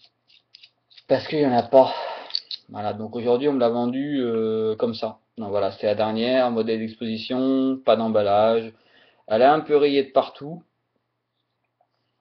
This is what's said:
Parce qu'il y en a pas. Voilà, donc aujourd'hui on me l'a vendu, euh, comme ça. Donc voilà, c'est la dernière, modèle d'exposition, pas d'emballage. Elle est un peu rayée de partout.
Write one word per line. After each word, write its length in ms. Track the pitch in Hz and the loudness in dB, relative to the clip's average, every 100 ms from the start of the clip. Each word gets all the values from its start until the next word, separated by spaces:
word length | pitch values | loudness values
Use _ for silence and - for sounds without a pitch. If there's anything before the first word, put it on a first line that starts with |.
| _ _ _ _ _ - - _ _ - - | _ _ _ _ _ -20 -20 _ _ -20 0
Parce 220 | 131 - | 0 0
qu'il 100 | 156 | 0
y 80 | 139 | 2
en 100 | 120 | 2
a 60 | |
pas. 320 | 113 262 - - - - - - - - _ | 4 6 6 2 -10 -12 -10 -10 -10 -16 _
Voilà, 260 | 104 104 | -10 -8
donc 200 | 104 107 | -6 -8
aujourd'hui 320 | 117 117 123 147 | -6 0 2 2
on 60 | |
me 80 | 135 | 2
l'a 80 | 117 | 2
vendu, 500 | 117 123 131 143 143 | 2 -2 -2 -4 -2
euh, 540 | 120 113 110 110 110 | -2 0 0 0 -2
comme 200 | 107 120 | -2 -4
ça. 260 | 113 113 - _ - | -4 -8 -10 _ -12
Donc 140 | 104 | -6
voilà, 200 | 101 98 | -2 -2
c'est 160 | - 107 | -2 -2
la 80 | |
dernière, 560 | 104 107 110 117 131 123 | 0 -2 -2 0 0 0
modèle 300 | 117 113 113 | 0 -2 -4
d'exposition, 1000 | 110 110 117 110 110 127 131 135 131 131 | -6 -8 -8 -8 -6 -2 0 0 0 -2
pas 100 | 123 | 2
d'emballage. 760 | 113 113 107 101 104 110 113 113 - _ _ _ _ - | 2 2 0 2 2 2 2 -2 -12 _ _ _ _ -4
Elle 140 | 110 | 2
est 20 | |
un 160 | 131 151 | 4 4
peu 160 | 147 147 | 2 2
rayée 260 | 147 139 | 4 2
de 80 | 135 | 2
partout. 540 | 139 117 - 143 170 - _ _ _ _ _ _ _ _ _ _ _ _ _ _ _ | 0 -2 -8 -16 -16 -18 _ _ _ _ _ _ _ _ _ _ _ _ _ _ _